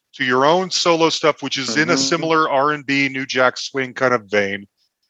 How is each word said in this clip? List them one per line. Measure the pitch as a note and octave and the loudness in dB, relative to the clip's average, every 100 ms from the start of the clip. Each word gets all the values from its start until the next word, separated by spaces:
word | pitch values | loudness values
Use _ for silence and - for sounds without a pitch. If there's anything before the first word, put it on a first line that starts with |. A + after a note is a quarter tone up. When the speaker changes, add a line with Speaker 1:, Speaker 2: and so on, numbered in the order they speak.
| _ | _
Speaker 1:
to | - | -6
your | C3 B2+ C#3+ | 0 2 4
own | F3 F#3 | 2 0
solo | - F3+ E3 D#3+ | -2 0 2 2
stuff, | - D#3 - | 2 0 0
which | C#3 - | -4 -6
is | B2 B2+ | -4 -2
in | E3 | 0
a | |
Speaker 2:
Mm-hmm. | D3 | 0
Speaker 1:
similar | C3+ E3 D#3+ D#3+ D#3 | 0 -2 0 0 2
R | C3+ D3 | 2 0
and | D3+ | -2
B, | C#3 C#3 C#3 | -2 -2 -2
New | C3+ C3 | -4 -6
Jack | B2+ B2 - | 2 2 0
Swing | - C#3 B2+ | -8 -6 -6
kind | - C3 | -2 0
of | A#2+ G2+ | 0 0
vein. | G#2 G2 G2+ G2+ _ _ _ _ | -2 -2 -4 -12 _ _ _ _